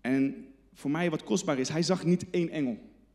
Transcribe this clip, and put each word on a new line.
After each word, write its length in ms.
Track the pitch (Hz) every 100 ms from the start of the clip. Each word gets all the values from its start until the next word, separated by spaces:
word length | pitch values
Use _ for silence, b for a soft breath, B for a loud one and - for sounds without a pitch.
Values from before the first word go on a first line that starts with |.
En 440 | 120 135 139 - - - _
voor 180 | - 135
mij 180 | 156 175
wat 140 | 156
kostbaar 360 | - 208 - 135
is, 100 | 131
hij 140 | 156
zag 220 | 175 180 160
niet 200 | 180 -
één 200 | 180 165
engel. 280 | 160 131 110 - - _